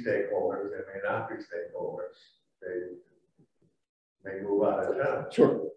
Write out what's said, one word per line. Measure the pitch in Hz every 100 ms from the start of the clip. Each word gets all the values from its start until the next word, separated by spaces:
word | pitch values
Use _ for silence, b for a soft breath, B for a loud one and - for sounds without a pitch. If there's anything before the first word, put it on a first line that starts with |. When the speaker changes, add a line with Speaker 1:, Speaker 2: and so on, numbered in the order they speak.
Speaker 1:
stakeholders, | 107 101 101 98 - 98 101
they | 95 95
may | 98 101
not | 107 -
be | -
stakeholders. | - 87 87 90 87 - 90 - - _ _ _
They | 92 92 - - - _ _ _ _ _ _ _ _ _ _ _ 95
may | 95
move | 101 101
out | 107 -
of | - -
town. | - - -
Speaker 2:
Sure. | - 156 - -